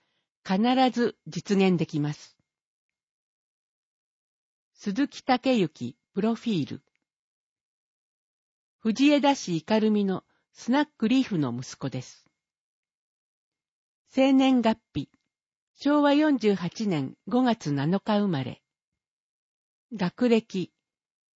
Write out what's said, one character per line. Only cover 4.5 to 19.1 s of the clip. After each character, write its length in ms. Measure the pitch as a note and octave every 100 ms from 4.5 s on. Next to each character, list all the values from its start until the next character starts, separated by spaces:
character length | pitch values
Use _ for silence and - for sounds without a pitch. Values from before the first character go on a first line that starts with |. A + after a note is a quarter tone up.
| _ _
鈴 320 | _ G#3+ G3+ C#4+
木 160 | -
武 340 | - B3 C4+ B3
之、 360 | E3 - B2 - _
プ 80 | -
ロ 140 | A3
フ 120 | A3+ A#3
ィ 180 | F#3
ー 40 | C3+
ル。 140 | C3+ _ _ _ _ _ _ _ _ _ _ _ _ _ _ _ _ _ _ _ _
藤 300 | A3 G#3+ C#4
枝 260 | D4 C#4+ C#4
市 240 | - E3
斑 300 | - A3 A3
見 140 | G#3
の 200 | G3 F#3 - _ _
ス 200 | - -
ナ 100 | C4+
ッ 40 | D4
ク 220 | _ A3
リ 120 | C4
ー 20 |
フ 160 | B3 F3
の 180 | C3+ B2
息 200 | B2+ -
子 120 | C#3
で 140 | C3
す。 240 | - - _ _ _ _ _ _ _ _ _ _ _ _ _ _ _ _ _ _ _
生 240 | - C4+
年 280 | C4+ C4+ B3+
月 180 | A3+ A3 _
日、 160 | D3 C3+ _ _ _ _ _ _ _
昭 260 | C#4+ D4
和 120 | C#4+
四 220 | C#4+ D#4 C4+
十 200 | G#3+ G3
八 320 | F3 - G#3
年 280 | D#3 C3+ - -
五 140 | A#3+
月 280 | B3+ A3 D3+
七 300 | C#3+ C#3+ F#3+
日 180 | - G#3
生 80 | G#3
ま 160 | D3+
れ。 180 | B2 - _ _ _ _ _